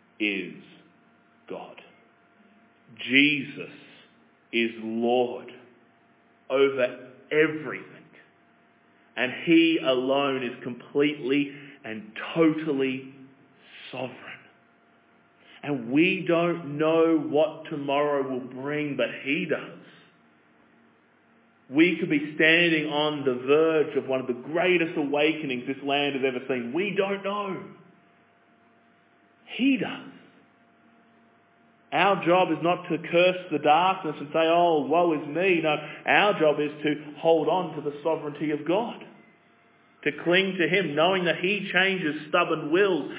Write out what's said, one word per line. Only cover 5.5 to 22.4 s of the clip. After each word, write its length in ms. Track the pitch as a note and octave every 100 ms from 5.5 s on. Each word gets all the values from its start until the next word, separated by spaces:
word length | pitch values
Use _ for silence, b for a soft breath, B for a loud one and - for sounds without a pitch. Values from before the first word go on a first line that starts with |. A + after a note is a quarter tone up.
| - - _ _ _ _ _ _ _ -
over 600 | C3+ C#3 C3+ A#2+ - - - -
everything. 540 | D3+ D#3 D3+ B2+ - - - - - - _ _ _ _ _ _ b b -
And 160 | B2+ B2+
he 360 | E3+ E3 E3 D#3+
alone 600 | C3 B2+ C3 C#3 C#3+ C3
is 200 | B2 A#2+
completely 880 | C3 A#2+ - C#3+ D3+ D3 A#2+ C#3+ C#3+ B B B
and 300 | A2+ A2 - - -
totally 800 | E3 D#3+ D#3 D#3+ C3+ C3+ C3 - - - _ _ _ - - -
sovereign. 220 | B2+ B2+ - - - - _ _ _ _ _ _ _ _ _ B B
And 280 | C#3+ C#3+ A2+
we 320 | C#3 F3+ F#3 E3+
don't 520 | E3 F3 E3+ C#3 C#3+
know 400 | D#3 E3 E3 D#3+
what 480 | C3+ C#3 D#3 D3+ -
tomorrow 600 | D3+ C#3 C#3 D3 C#3+ C3
will 100 | B2+
bring, 560 | B2 B2+ C#3 D3+ D3 B2+
but 140 | A#2 -
he 220 | C3+ D#3+ F3
does. 260 | A#2 - - - - _ _ _ _ _ _ _ _ _ _ _ _ _ _ _ _ -
We 280 | C3+ F3 -
could 120 | E3
be 240 | D3 D3+
standing 500 | D3+